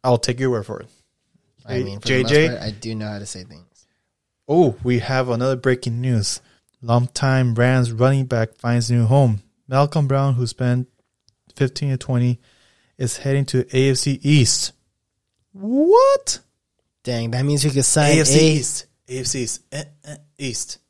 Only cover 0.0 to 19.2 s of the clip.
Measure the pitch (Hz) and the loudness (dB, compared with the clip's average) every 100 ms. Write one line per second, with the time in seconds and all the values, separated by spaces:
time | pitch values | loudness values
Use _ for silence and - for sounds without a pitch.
0 | 127 120 - 123 131 117 101 107 117 _ | 2 0 0 -2 -2 -2 -6 -14 -14 _
1 | _ _ _ _ _ _ 101 - 98 101 | _ _ _ _ _ _ -8 -6 -6 -8
2 | - 131 127 151 156 120 107 104 113 110 | -2 0 2 2 2 -2 -10 -10 -10 -8
3 | 107 104 101 95 95 73 87 _ _ _ | -8 -10 -12 -16 -18 -20 _ _ _ _
4 | _ _ _ _ - 160 151 - 123 123 | _ _ _ _ 0 2 2 0 -2 -2
5 | - 131 127 117 131 131 131 127 123 117 | 0 -2 -2 -2 -2 0 0 0 -2 -4
6 | 131 117 98 - _ _ _ _ 120 120 | 0 0 -2 -8 _ _ _ _ 0 0
7 | 123 - 135 131 127 113 123 127 120 113 | 0 -2 0 2 0 2 2 2 0 0
8 | 131 135 131 117 110 _ 120 120 117 120 | 2 2 -2 -2 -4 _ -2 -2 2 2
9 | 113 139 127 104 _ _ - 131 143 165 | 4 4 4 0 _ _ -4 0 0 0
10 | 139 139 139 123 120 - 127 123 127 _ | 0 0 0 0 -2 -2 -2 -2 -4 _
11 | _ _ _ _ _ - 135 - 143 131 | _ _ _ _ _ -4 -4 -2 -4 -4
12 | - 123 123 120 _ _ _ _ _ - | -2 0 0 -2 _ _ _ _ _ -8
13 | 127 - 139 139 131 127 123 131 135 127 | -6 -4 -2 -2 0 -2 -2 0 2 0
14 | 143 135 139 147 117 - - _ _ _ | -2 -2 2 4 4 0 -6 _ _ _
15 | _ _ _ _ _ 190 208 262 330 440 | _ _ _ _ _ -10 -2 2 4 6
16 | 539 554 554 - _ _ _ _ _ _ | 6 2 -2 -10 _ _ _ _ _ _
17 | - 117 117 123 139 147 147 135 131 156 | -6 -6 -4 -2 0 0 0 0 0 2
18 | 147 156 143 139 160 156 123 - - _ | 4 4 4 4 4 2 -2 -8 -12 _
19 | _ 127 | _ -8